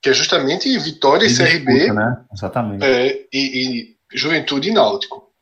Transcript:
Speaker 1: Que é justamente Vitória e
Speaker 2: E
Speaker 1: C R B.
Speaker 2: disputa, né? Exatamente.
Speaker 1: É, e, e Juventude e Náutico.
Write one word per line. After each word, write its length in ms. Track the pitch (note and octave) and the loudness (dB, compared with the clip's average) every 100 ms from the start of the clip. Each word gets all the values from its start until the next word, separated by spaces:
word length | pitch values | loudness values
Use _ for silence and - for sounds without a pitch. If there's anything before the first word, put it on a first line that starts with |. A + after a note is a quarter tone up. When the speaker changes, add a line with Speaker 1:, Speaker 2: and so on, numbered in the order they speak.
Speaker 1:
Que 100 | - | 2
é 20 | |
justamente 640 | C3+ - F3+ C3+ E3+ - B3+ | 0 2 0 0 -2 -2 -2
Vitória 460 | - - C#3 C3+ | -4 0 2 4
e 20 | C3 | 2
Speaker 2:
E 40 | |
Speaker 1:
C 120 | A#2+ | 2
R 160 | B2+ E3 | 2 2
B. 140 | C3 | 2
Speaker 2:
disputa, 220 | B2 F#3 | 2 4
né? 300 | G#2 A2 C3+ _ | 0 -2 -4 _
Exatamente. 520 | F#2+ F#2+ B2+ A2 G2 | -10 -6 -4 -4 -2
Speaker 1:
É, 420 | C3+ B2 C3 C3+ - | 0 2 0 -2 -6
e, 640 | C3+ C3+ B2+ B2+ A#2+ A2+ _ _ | -4 -2 -2 -4 -6 -8 _ _
e 40 | - | -6
Juventude 520 | D3+ D#3+ C#3+ C#3+ E3 | -2 -2 -2 -4 0
e 40 | |
Náutico. 600 | A3 A2+ G2+ - - _ _ | 4 2 2 -6 -14 _ _